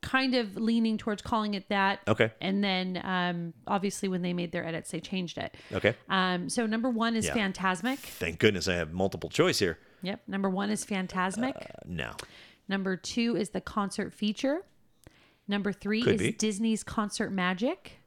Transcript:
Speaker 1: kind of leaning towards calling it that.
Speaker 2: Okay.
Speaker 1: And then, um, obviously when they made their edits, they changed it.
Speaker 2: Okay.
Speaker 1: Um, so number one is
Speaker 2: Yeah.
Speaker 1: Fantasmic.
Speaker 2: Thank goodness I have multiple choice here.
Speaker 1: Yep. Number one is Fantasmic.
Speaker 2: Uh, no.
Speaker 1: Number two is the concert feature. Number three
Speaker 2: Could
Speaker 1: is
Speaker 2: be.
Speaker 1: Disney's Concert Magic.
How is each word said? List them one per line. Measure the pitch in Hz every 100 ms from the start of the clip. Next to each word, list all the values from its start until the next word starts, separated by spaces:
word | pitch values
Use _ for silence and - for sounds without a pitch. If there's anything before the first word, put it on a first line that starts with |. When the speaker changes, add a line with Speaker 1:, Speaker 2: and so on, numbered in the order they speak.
Speaker 1:
kind | - 262 262
of | 254 220 190
leaning | 226 233 226 214
towards | - 208
calling | - 226 214
it | 202 -
that. | 202 196 196 -
Speaker 2:
Okay. | 208 113 -
Speaker 1:
And | 180 196
then, | 202 185 185 185
um, | - 185 180 175 170 - -
obviously | 202 196 - 196
when | 185
they | 180
made | 175 170
their | 175 170
edits, | 165 -
they | 160
changed | - 190 175 -
it. | - - -
Speaker 2:
Okay. | 98 202 - -
Speaker 1:
Um, | 190 185 180 180
so | - 220
number | 226 247
one | 226 226 226
is | 202
Speaker 2:
Yeah. |
Speaker 1:
Fantasmic. | - 196 185 190 185 233 269
Speaker 2:
Thank | - - 82 80
goodness | 110 98 90
I |
have | 87 78
multiple | 87 95 87 80
choice | - 175 147
here. | 90 82 - -
Speaker 1:
Yep. | 180 208 -
Number | 196 196
one | 185 202
is | 208
Fantasmic. | - 196 185 190 185 196 254 -
Speaker 2:
Uh, | - - -
no. | 85 58 - - - - - -
Speaker 1:
Number | 196 190 185
two | - - 233 233
is | 202
the | 180
concert | - - 202 - 202
feature. | - 208 214 269 311 - _ _ _ - - - _ -
Number | 202 196
three | 190 202 220
Speaker 2:
Could | 247
Speaker 1:
is | -
Speaker 2:
be. | 113
Speaker 1:
Disney's | 220 220 196 226 220
Concert | - - 208 - 208
Magic. | 190 180 185 240 370 - -